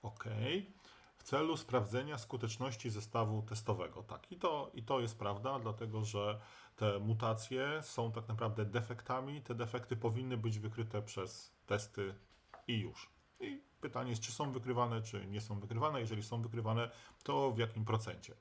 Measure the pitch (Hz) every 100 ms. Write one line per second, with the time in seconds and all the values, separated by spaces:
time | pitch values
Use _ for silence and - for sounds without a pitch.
0 | 113 - 113 107 123 180 196 - - -
1 | - - - 139 160 156 - 127 107 123
2 | 143 147 - 123 113 110 131 117 120 107
3 | 101 117 110 107 107 110 - 92 85 -
4 | - - - 180 180 151 139 - 113 135
5 | 117 110 101 101 127 135 113 104 113 110
6 | 107 104 104 107 - - - - 107 101
7 | 107 113 117 113 - 131 139 156 147 -
8 | 117 110 110 110 113 107 104 117 110 117
9 | - 127 135 147 - 117 117 123 - 117
10 | 117 113 127 123 113 107 107 110 110 104
11 | 104 - 92 - - _ - 104 104 -
12 | 98 98 - - _ - - 113 90 73
13 | - _ _ _ 330 285 - _ 151 123
14 | 123 110 - - 143 127 120 123 123 113
15 | 110 101 95 104 110 104 107 113 156 143
16 | 113 107 104 120 113 117 110 113 117 -
17 | - - - 143 139 113 113 110 107 110
18 | 110 87 - -